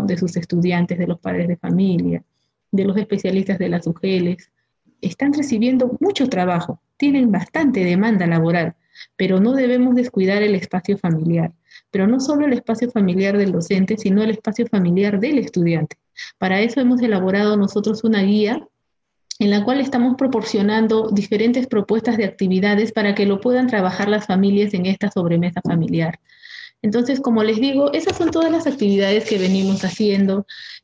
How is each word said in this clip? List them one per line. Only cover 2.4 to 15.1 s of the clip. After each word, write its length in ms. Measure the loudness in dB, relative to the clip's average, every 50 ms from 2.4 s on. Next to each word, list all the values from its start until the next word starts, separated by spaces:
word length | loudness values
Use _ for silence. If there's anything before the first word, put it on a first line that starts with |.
| _ _ _ _ _ _
de 140 | -2 -2 0
los 120 | 0 0
especialistas 640 | -2 -2 -2 -4 -4 -2 -2 0 0 0 0 -2 -2
de 100 | -2 -2
las 200 | -2 -2 -2 -4
ugeles. 640 | -6 -4 -2 -2 0 0 0 -2 -4 -6 -8 _ _ _ _ _ _ _ _ _ _ _
Están 320 | -8 -6 -4 -2 -2 0 0
recibiendo 640 | 0 -2 -2 0 0 2 2 2 2 2 0 -2 -2
mucho 300 | -2 0 0 0 0 0
trabajo, 520 | 0 0 0 0 0 -2 -2 -6 -10 -12 _ _ _
tienen 360 | -2 0 2 2 4 4 2 2
bastante 500 | 0 -2 -4 -4 0 0 0 2 2 0
demanda 440 | 2 2 2 2 2 2 2 2
laboral, 480 | 2 2 2 2 2 0 0 0 -2 -6 _ _ _ _ -20 -20 -14 _
pero 240 | -4 -2 0 2 2
no 140 | 2 2 2
debemos 400 | 2 2 2 2 2 2 2 2
descuidar 480 | 2 0 0 0 0 0 2 2 2 2
el 120 | 2 0
espacio 440 | 0 -2 -4 -6 -4 -2 -2 -4 -2
familiar. 540 | 0 -2 -2 0 0 0 0 0 0 -2 -6 _ _ _ -20 -20 _ _
Pero 160 | -2 0 2
no 140 | 2 2 0
solo 260 | 0 0 0 0 0
el 60 | 0 0
espacio 380 | -2 -2 -4 -4 -4 -4 -2
familiar 460 | 0 0 0 2 2 0 0 0 2
del 140 | 0 0 0
docente, 460 | 0 -2 -2 0 0 0 2 0 0
sino 260 | -2 0 0 2 2 2
el 80 | 0
espacio 360 | -2 -2 -4 -6 -4 -2 -2
familiar 520 | -2 0 0 2 2 2 2 2 0